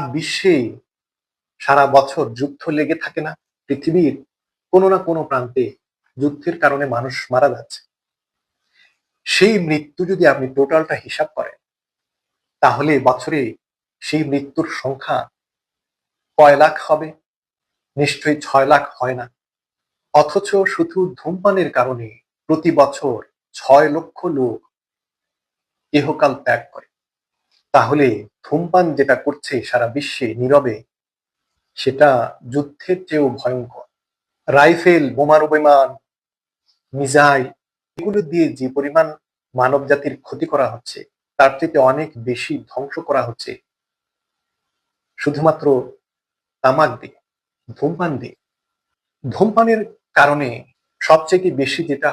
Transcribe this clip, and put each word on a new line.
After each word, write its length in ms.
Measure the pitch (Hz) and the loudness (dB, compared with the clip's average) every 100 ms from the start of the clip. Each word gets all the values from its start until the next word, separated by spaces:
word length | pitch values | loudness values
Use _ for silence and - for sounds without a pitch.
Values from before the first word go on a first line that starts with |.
| 131 | -2
বিশ্বে 720 | 143 - - 190 151 110 113 _ _ _ _ _ _ _ _ | -8 -8 -2 0 2 0 -10 _ _ _ _ _ _ _ _
সারা 260 | - 143 139 | 0 2 4
বছর 380 | 139 131 - 123 | 4 2 -2 -6
যুদ্ধ 340 | 117 143 - - | -6 -8 -8 -6
লেগে 260 | 151 143 | -4 -2
থাকে 260 | 160 - - | -4 -8 -10
না? 120 | 156 160 _ _ - | -10 -12 _ _ -8
পৃথিবীর 480 | 139 160 175 151 - - _ _ _ _ | -6 -2 0 0 -2 -12 _ _ _ _
কোনো 160 | 185 190 | 2 4
না 100 | 185 | 2
কোনো 260 | 165 165 | -2 -6
প্রান্তে 400 | 147 131 120 127 117 - _ _ _ - | -4 -6 -4 -4 -6 -8 _ _ _ -6
যুদ্ধের 420 | 143 143 175 170 | -6 -4 -8 -2
কারণে 280 | 147 139 143 | 0 0 -4
মানুষ 280 | 120 131 127 - | -6 -8 -10 -4
মারা 180 | 127 143 | 0 0
যাচ্ছে। 320 | 117 117 - _ _ _ _ _ _ _ _ _ _ _ _ _ _ | 0 -12 -20 _ _ _ _ _ _ _ _ _ _ _ _ _ _
সেই 340 | - - 196 214 | -6 2 2 2
মৃত্যু 480 | 165 151 151 - 180 | 0 -4 -4 -8 -6
যদি 200 | 185 165 | 0 2
আপনি 280 | 135 131 | 2 -2
টোটালটা 400 | 139 139 160 156 | -2 0 0 0
হিসাব 340 | 147 120 - 151 | -6 -8 -8 -6
করেন, 240 | - - - _ _ _ _ _ _ _ _ _ _ | -6 -10 -14 _ _ _ _ _ _ _ _ _ _
তাহলে 400 | 139 120 147 143 | 0 0 0 2
বছরে 540 | 131 123 - 156 117 107 _ _ _ _ | 2 -2 -4 -6 -6 -10 _ _ _ _
সেই 220 | - 151 | -6 -4
মৃত্যুর 440 | 143 143 139 - 160 | -2 -4 -4 -6 -8
সংখ্যা 600 | - 131 131 - 127 - _ _ _ _ _ _ _ _ _ _ - | -8 -10 -10 -6 -6 -6 _ _ _ _ _ _ _ _ _ _ 6
কয় 180 | 147 143 | 6 8
লাখ 180 | 156 156 | 4 2
হবে? 280 | - 151 156 - _ _ _ _ _ _ _ - | -2 -2 -2 -16 _ _ _ _ _ _ _ -4
নিশ্চয়ই 440 | 143 - 151 147 | -4 -2 -2 -2
ছয় 260 | - 139 135 | 0 0 4
লাখ 180 | 147 - - | 2 2 -6
হয় 180 | 127 | -6
না। 160 | 123 120 _ _ _ _ _ _ _ _ | -6 -12 _ _ _ _ _ _ _ _
অথচ 340 | 151 - 196 196 202 190 | 2 2 0 -2 0 0
শুধু 460 | - 165 185 180 | -2 -4 -2 -4
ধূমপানের 560 | 131 151 180 202 190 156 | -4 -10 -2 0 0 0
কারণে 360 | - 127 120 113 - _ _ - | -2 -2 -4 -12 -18 _ _ -4
প্রতি 240 | 156 165 | -2 2
বছর 480 | 143 139 - 143 110 - _ _ | 4 2 0 -6 -6 -10 _ _
ছয় 360 | - - 139 151 | -10 4 6 6
লক্ষ 380 | 156 160 - 180 | 0 -8 -8 -6
লোক 320 | 143 123 110 - _ _ _ _ _ _ _ _ _ _ _ _ | -2 -2 -4 -14 _ _ _ _ _ _ _ _ _ _ _ _
ইহকাল 420 | 143 139 151 143 | 0 0 0 0
ত্যাগ 280 | 127 - 113 - | 0 -2 -2 -4
করে। 140 | - - _ _ _ _ _ _ _ _ | -20 -20 _ _ _ _ _ _ _ _
তাহলে 560 | 139 113 147 135 104 107 _ - | 2 2 2 2 0 -6 _ -6
ধূমপান 400 | 147 170 180 175 139 | -4 0 0 2 0
যেটা 180 | 139 123 | 0 0
করছে 300 | - - - 123 - | -2 -8 -8 -8 -4
সারা 160 | 123 117 131 | -4 -2 -4
বিশ্বে 300 | 143 - 120 110 | -8 -6 -8 -4
নীরবে, 360 | 123 143 131 107 - _ _ _ _ _ _ _ _ - | 2 2 2 -4 -12 _ _ _ _ _ _ _ _ -6
সেটা 320 | - 135 147 127 113 - 127 | -4 2 4 4 -2 -8 -8
যুদ্ধের 460 | 139 143 - - 185 - | -6 -6 -8 -6 -6 -4
চেয়েও 200 | 151 139 110 | -2 0 -2
ভয়ঙ্কর। 460 | 123 127 120 - - _ _ _ _ _ - | -4 -6 -8 -16 -20 _ _ _ _ _ 0
রাইফেল, 560 | 139 147 170 180 170 139 117 | 6 6 6 4 4 2 -2
বোমারু 300 | 147 151 151 | 4 4 4
বিমান, 360 | 151 151 143 131 - _ _ _ _ _ _ _ _ _ | 2 6 6 4 -2 _ _ _ _ _ _ _ _ _
মিসাইল, 540 | 131 139 147 143 139 127 - _ _ _ - | -8 0 4 4 4 -2 -10 _ _ _ -10
এগুলো 220 | 170 202 156 | -4 -4 -2
দিয়ে 160 | 170 151 123 | 0 -2 -2
যে 80 | 127 131 | -6 -6
পরিমাণ 300 | 139 160 156 151 _ _ _ | -2 0 -2 -4 _ _ _
মানব 260 | 123 127 143 139 | -2 0 0 0
জাতির 240 | 139 143 127 - | -2 -2 -10 -14
ক্ষতি 200 | 127 160 | -10 -6
করা 140 | 143 123 | -4 -4
হচ্ছে, 260 | 117 - - - _ _ - | -6 -16 -20 -20 _ _ 2
তার 140 | 135 - | 2 2
চাইতে 200 | 165 156 131 | -2 2 2
অনেক 180 | 143 156 120 117 | 2 -4 -8 -8
বেশি 260 | 120 - 139 - | -8 -6 -10 -10
ধ্বংস 240 | - 139 - 170 | -12 -12 -10 -4
করা 140 | 135 120 | -4 -4
হচ্ছে 240 | 113 - - _ _ _ _ _ _ _ _ _ _ _ _ _ _ _ - | -8 -14 -16 _ _ _ _ _ _ _ _ _ _ _ _ _ _ _ -8
শুধুমাত্র 440 | - 139 160 156 147 131 - - _ _ _ _ _ _ | -6 0 0 0 0 0 -2 -14 _ _ _ _ _ _
তামাক 260 | 131 139 147 120 | 0 2 0 -2
দিয়ে, 160 | 131 _ _ _ _ _ - 117 | -16 _ _ _ _ _ -20 -8
ধূমপান 360 | 147 170 170 135 | -6 -4 -6 -6
দিয়ে। 140 | 120 - _ _ _ _ _ _ _ _ | -12 -18 _ _ _ _ _ _ _ _
ধূমপানের 560 | 143 - 214 214 226 220 208 - _ - | -10 -2 0 2 2 0 -4 -14 _ 2
কারণে 300 | 143 147 131 120 - _ _ _ | 2 2 -4 -8 -16 _ _ _
সবচেয়ে 480 | - 160 - 185 180 135 | 2 2 2 0 0 -2
বেশি 200 | 131 - 165 | -4 -4 -6
যেটা 200 | 135 151 | -4 -4